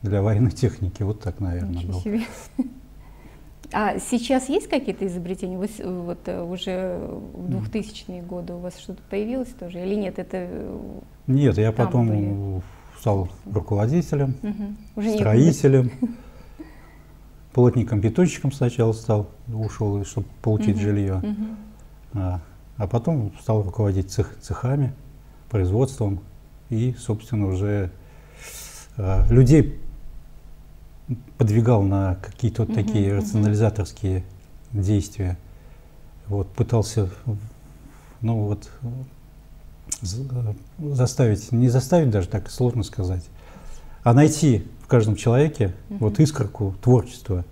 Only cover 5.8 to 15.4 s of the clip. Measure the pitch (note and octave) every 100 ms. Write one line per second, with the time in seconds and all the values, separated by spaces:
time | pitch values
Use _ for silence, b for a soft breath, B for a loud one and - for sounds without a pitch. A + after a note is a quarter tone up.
5.8 | - F3+ F3 F3 - F3+ E3+ F3+ F#3+ F#3
6.8 | F#3 F3 E3+ - - - F3+ - - A3
7.8 | G#3 - - F3+ F3 F3+ F3 F3 F3+ F3
8.8 | - F#3 - G3 G#3+ C4 B3 - F3 F3
9.8 | F3+ G3+ F#3+ F3 F3 F#3 F3+ D#3+ D3 -
10.8 | - - - - - C3 C#3+ F#2 A2 A2
11.8 | F#3 C3 A#2 G#2+ G2+ G2 G2 F#2 - -
12.8 | - - - G2+ F2+ - - G#2+ - G2+
13.8 | A2 E3 - D3 C3+ B2+ G#3 G#3 G3+ G#3
14.8 | - - G#3 G#3+ A2 A2